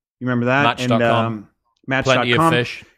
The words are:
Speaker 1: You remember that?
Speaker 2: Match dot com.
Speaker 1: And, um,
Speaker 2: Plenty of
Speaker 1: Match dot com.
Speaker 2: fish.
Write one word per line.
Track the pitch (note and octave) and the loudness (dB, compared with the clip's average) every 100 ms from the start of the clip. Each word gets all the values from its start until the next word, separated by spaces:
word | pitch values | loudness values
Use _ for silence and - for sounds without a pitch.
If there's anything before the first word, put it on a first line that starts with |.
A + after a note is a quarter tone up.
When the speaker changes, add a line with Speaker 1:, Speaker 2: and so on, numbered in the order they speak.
| _ - | _ -10
Speaker 1:
You | B2 | -4
remember | A#2+ B2 | -2 0
that? | C#3 | 2
Speaker 2:
Match | C#3+ B2 B2+ | 0 0 -2
dot | A#2 | 0
com. | |
Speaker 1:
And, | |
um, | A#2 A#2 A2+ G#2+ - _ _ _ | 2 0 -2 -6 -14 _ _ _
Speaker 2:
Plenty | - C3+ C3 | -6 -2 0
of | |
Speaker 1:
Match | B2+ A#2+ | 0 2
dot | C3 | 2
com. | D#3+ | 4
Speaker 2:
fish. | B2 A#2 - - | 2 -2 -10 -20